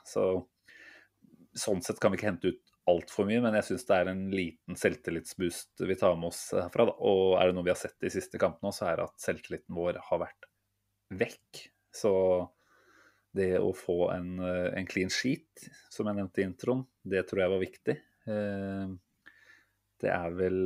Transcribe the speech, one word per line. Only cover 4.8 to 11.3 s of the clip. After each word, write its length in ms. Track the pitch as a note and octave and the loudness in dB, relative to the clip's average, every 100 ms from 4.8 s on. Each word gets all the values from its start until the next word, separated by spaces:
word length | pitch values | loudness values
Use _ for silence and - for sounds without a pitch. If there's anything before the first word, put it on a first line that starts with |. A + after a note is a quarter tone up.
| G2 D#2+ F2 E2 - - F2 - - - F#2 | 0 0 -6 -6 -6 -4 -4 -4 -12 -6 -2
vi 120 | F#2 | 2
tar 160 | F#2+ E2+ | 2 2
med 140 | E2+ | -2
oss 100 | - - F#2+ | -8 -4 -4
herfra, 320 | F2 - A#2 | -2 2 2
da. 60 | - G#2+ | 2 2
Og 300 | F#2+ F#2+ F#2 | 4 6 6
er 120 | F#2 | 4
det 80 | F2+ | 4
noe 100 | F2 | 0
vi 60 | |
har 60 | F2 | -2
sett 280 | - - - | -4 -6 -6
i 60 | |
siste 260 | - - - | -4 -6 0
kamp 200 | F#2 - | -2 0
nå, 80 | G2+ | -8
så 140 | - F2+ | -4 -2
er 100 | E2 | -2
det 100 | D#2+ | -4
at 160 | - - | -6 -6
selvtilliten 500 | F2 - E2+ - F2 | -6 -6 -12 -8 -4
vår 220 | F2 E2+ - | -2 -4 -2
har 140 | E2+ | -2
vært 240 | D#2+ - - _ _ _ _ _ - | -4 -10 -20 _ _ _ _ _ -8
vekk. 540 | F#2 - | -4 -4